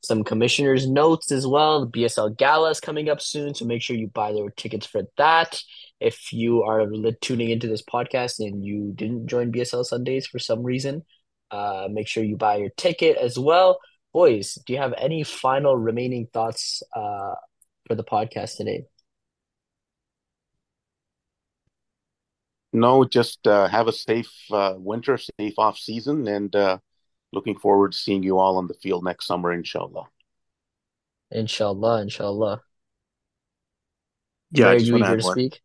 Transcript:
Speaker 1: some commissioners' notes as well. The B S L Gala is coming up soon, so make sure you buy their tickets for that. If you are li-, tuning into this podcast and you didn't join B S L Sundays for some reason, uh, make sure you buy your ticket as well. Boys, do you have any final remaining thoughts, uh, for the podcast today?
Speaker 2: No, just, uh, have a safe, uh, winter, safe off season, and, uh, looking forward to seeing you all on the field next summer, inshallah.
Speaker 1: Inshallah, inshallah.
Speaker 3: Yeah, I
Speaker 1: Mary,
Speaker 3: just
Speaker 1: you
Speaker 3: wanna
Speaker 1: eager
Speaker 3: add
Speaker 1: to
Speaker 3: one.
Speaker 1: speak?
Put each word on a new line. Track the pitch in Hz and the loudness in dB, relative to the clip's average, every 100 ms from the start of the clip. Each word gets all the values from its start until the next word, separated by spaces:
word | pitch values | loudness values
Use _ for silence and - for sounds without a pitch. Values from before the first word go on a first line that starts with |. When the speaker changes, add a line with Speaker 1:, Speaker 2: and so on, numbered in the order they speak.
Speaker 1:
some | - 110 | -2 -2
commissioners' | 104 110 120 - 143 131 131 | 0 0 0 2 2 2 2
notes | 139 156 160 - | 4 4 4 0
as | 139 131 | -2 2
well. | 143 156 151 | 2 4 2
The | 127 | 0
B | 117 | 0
S | 117 - | 0 0
L | 107 | -2
Gala | 113 135 156 160 | 0 2 4 2
is | 151 | 0
coming | - 151 151 | -6 -6 -2
up | 147 | -2
soon, | - 151 143 | -4 -6 -6
so | 143 | -6
make | 120 117 | -4 -4
sure | - 120 | -4 -6
you | 110 | -4
buy | 113 107 | -4 -2
their | 107 101 | -2 -6
tickets | - 113 107 - | -8 -10 -10 -6
for | 107 95 - | -6 -6 0
that. | 151 165 165 - - - - _ | 4 4 2 -6 -14 -20 -20 _
If | 113 - - | -2 -2 -10
you | 113 113 117 | -2 2 2
are | 107 110 107 | 2 2 0
li-, | 107 110 113 | 0 -4 -4
tuning | - 120 117 | -4 -2 0
into | 113 117 | -2 -2
this | 110 | -6
podcast | - 120 123 131 123 - | -4 -6 -2 -4 -4 -6
and | 107 101 | -8 -6
you | 98 104 104 | -6 -6 -6
didn't | 98 110 120 113 | -6 -6 -6 -4
join | 120 120 | -2 -2
B | 117 | -2
S | 120 | -4
L | 123 | -4
Sundays | 123 120 127 131 131 | -4 -4 -4 -4 -6
for | 123 | -10
some | - 113 | -4 -4
reason, | 123 127 135 147 - _ _ _ _ | -2 -4 -4 -8 -12 _ _ _ _
uh, | 104 104 95 98 | -8 -6 -6 -6
make | 107 104 | -6 -6
sure | - | -4
you | 107 104 | -2 0
buy | 110 104 | 0 0
your | 101 - | -2 -2
ticket | 180 170 165 - | -2 2 2 4
as | 123 120 | 0 0
well. | 139 170 185 185 - _ _ | 4 6 6 4 -2 _ _
Boys, | 160 170 110 - - | 4 6 4 -2 -12
do | - | -6
you | 127 | -4
have | 135 120 | -2 -2
any | 135 160 | -4 -2
final | 147 - 131 135 143 127 | -6 -2 0 2 2 2
remaining | 113 113 127 123 113 | 0 -2 -4 -6 -6
thoughts, | 113 113 110 - - - | -4 -4 -4 -8 -8 -10
uh, | 113 104 101 98 90 - _ _ _ _ | -8 -8 -6 -8 -10 -14 _ _ _ _
for | 110 | -6
the | |
podcast | 110 107 110 - 104 - | -2 -2 -2 -6 -10 -6
today? | 104 98 - _ _ _ _ _ _ _ _ _ _ _ _ _ _ _ _ _ _ _ _ _ _ _ _ _ _ _ _ _ _ _ _ _ _ _ _ _ _ | -6 -6 -10 _ _ _ _ _ _ _ _ _ _ _ _ _ _ _ _ _ _ _ _ _ _ _ _ _ _ _ _ _ _ _ _ _ _ _ _ _ _
Speaker 2:
No, | 113 120 131 | 4 6 6
just, | 127 123 117 - 113 | 6 4 2 0 4
uh, | 104 95 | 6 4
have | 104 113 | 2 0
a | |
safe, | 110 - 113 113 - - | -2 -2 -2 -2 -16 -4
uh, | 104 98 92 | 0 0 -2
winter, | 92 113 117 127 | -8 -6 -2 -2
safe | - - 107 104 | -4 -8 -6 0
off | 107 - | 0 0
season, | - 113 131 151 113 | -10 -8 -4 -4 -2
and, | 101 101 | -4 -2
uh, | 101 98 92 _ _ _ _ _ | 2 2 0 _ _ _ _ _
looking | 98 104 101 | -8 -6 -4
forward | 101 101 98 | 2 4 4
to | - | 0
seeing | - 98 | -2 -2
you | 92 95 | 2 2
all | 95 92 | 2 2
on | 90 | -2
the | |
field | - - 90 | -8 -6 -4
next | 90 87 - | -4 -8 -6
summer, | 90 87 | -4 -2
inshallah. | 87 80 87 87 - - _ _ _ _ _ _ _ _ _ _ _ _ | -4 -6 -8 -8 -12 -16 _ _ _ _ _ _ _ _ _ _ _ _
Speaker 1:
Inshallah, | 113 110 - 104 98 110 117 | -6 -4 -2 -2 0 0 0
inshallah. | 101 - 104 101 107 104 _ _ _ _ _ _ _ _ _ _ _ _ _ _ _ _ _ _ _ | -2 -6 -6 -2 -2 -2 _ _ _ _ _ _ _ _ _ _ _ _ _ _ _ _ _ _ _
Speaker 3:
Yeah, | 151 107 | 6 8
I | |
Speaker 1:
Mary, | 120 | 8
Speaker 3:
just | 117 | 6
Speaker 1:
you | |
Speaker 3:
wanna | 120 | 4
Speaker 1:
eager | 101 | 4
Speaker 3:
add | 90 | 2
Speaker 1:
to | 90 | 2
Speaker 3:
one. | |
Speaker 1:
speak? | 95 127 - | 0 -2 -4